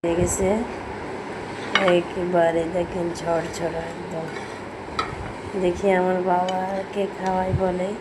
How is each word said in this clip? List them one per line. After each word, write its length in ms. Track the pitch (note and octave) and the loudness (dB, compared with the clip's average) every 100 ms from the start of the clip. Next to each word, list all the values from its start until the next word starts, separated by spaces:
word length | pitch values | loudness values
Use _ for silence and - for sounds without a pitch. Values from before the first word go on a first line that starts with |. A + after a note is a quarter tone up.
হয়ে 120 | E3+ E3+ | 2 2
গেছে। 260 | F3+ F#3+ F#3+ G#3+ B3 - - G#3 - - - - - - - G3 F#3+ F3 | 2 2 2 2 0 -6 -8 -8 -8 -8 -8 -8 -8 -8 -2 4 6 6
একেবারে 640 | F3 F#3 F3+ F3 E3 E3 E3 F3+ | 2 -4 2 6 6 4 0 0
দেখেন 300 | F3 F#3+ E3+ D#3 | -2 -2 -2 -2
ঝরঝরা 640 | D#3+ E3 E3 - E3 D#3+ E3 | 0 0 -2 -4 -4 -4 -6
একদম। 340 | E3+ F3 E3 E3 G3+ - - - - - - - - - - - G3+ | -8 -8 -6 -6 -8 -10 -10 -10 -12 -8 -6 -6 -6 -8 -8 -6 0
দেখি 220 | F3+ F3 G3+ F#3 | 0 2 4 6
আমার 180 | F#3 F#3 F#3 | 4 2 2
বাবাকে 720 | F3+ F#3 F#3 F#3 G3 F#3+ G3 G3 - | 2 2 0 -2 -4 -4 -2 -2 -2
খাওয়াই 340 | F#3+ F#3 F#3+ F#3 | 0 0 2 2
বলে 260 | F#3 F3+ F#3 A3 | 2 2 -2 -4